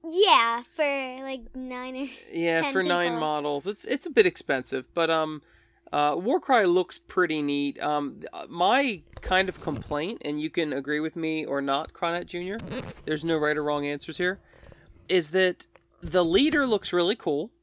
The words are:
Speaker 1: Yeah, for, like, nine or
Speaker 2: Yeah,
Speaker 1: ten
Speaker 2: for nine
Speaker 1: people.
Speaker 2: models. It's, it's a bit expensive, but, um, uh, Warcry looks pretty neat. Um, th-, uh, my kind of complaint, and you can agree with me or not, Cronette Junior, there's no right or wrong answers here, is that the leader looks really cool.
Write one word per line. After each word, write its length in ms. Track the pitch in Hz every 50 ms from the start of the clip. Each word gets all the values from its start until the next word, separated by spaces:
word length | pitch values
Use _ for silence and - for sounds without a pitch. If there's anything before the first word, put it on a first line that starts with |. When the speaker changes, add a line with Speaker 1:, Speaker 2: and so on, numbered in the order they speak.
| - 330
Speaker 1:
Yeah, 520 | 320 359 415 392 320 254 233 233 233 240
for, 200 | 240 - - - 302 285 277 277 269 254 254 262
like, 320 | 269 269 262 262 226 233 -
nine 400 | 262 254 254 254 247 254 262 254
or 120 | 254 277 262 - - - -
Speaker 2:
Yeah, 300 | - 165 165 170 165 165
Speaker 1:
ten 100 | 160 277
Speaker 2:
for 100 | 269 190
nine 280 | 185 180 180 175 175 170
Speaker 1:
people. 100 | 165 -
Speaker 2:
models. 480 | 160 156 151 147 143 147 147 143 143 180
It's, 160 | 208 - -
it's 220 | - 277 277 -
a 40 | 349
bit 160 | 285 247 196
expensive, 640 | 180 - - - - 143 131 127 - - 131 127 -
but, 160 | _ 170 165 160
um, 320 | 165 160 156 156 156 147 _ _ _ _ _ _ _ _ _ -
uh, 240 | - 147 147 147 143 165
Warcry 480 | 180 214 294 349 - - 269 233 202
looks 320 | 180 175 180 180 - - -
pretty 420 | _ - - 190 180 160 156 151
neat. 380 | 147 143 143 143 143 143 135 -
Um, 340 | - 147 151 147 147 139 113 101
th-, 80 | - -
uh, 140 | - 80 73 -
my 520 | 156 170 175 190 226 269 285 262 214 165 - - - -
kind 280 | - - 185 185 190 185
of 120 | 180 -
complaint, 600 | - - 139 - - - 151 147 156 180 226 - -
and 160 | 147 147 147
you 100 | 151 156
can 220 | - 170 165 151
agree 260 | 143 139 135 139 147 151
with 160 | 156 160 151
me 300 | 170 160 160 160 156 151
or 160 | - 139 139
not, 300 | 139 143 139 143 156 -
Cronette 340 | - - - 170 170 175 180
Junior, 320 | - - 175 175 185 196 226 - - - 254 - - - - -
there's 200 | - 156 151 156
no 120 | 165 165 156
right 180 | 151 151 151
or 60 | 151
wrong 240 | 147 147 147 147 143
answers 300 | 143 147 143 - - 156
here, 240 | - 180 180 190 - _ _ - - - - - - - _ - - - -
is 220 | 175 185 160 -
that 380 | 165 190 185 180 180 _ - _ _ - _ _ _ _
the 240 | - 170 147 185 175
leader 420 | 165 170 214 277 311 294 302 277
looks 260 | 254 226 202 - -
really 220 | - 180 170 175 226
cool. 380 | - - 170 147 143 170 233 _ _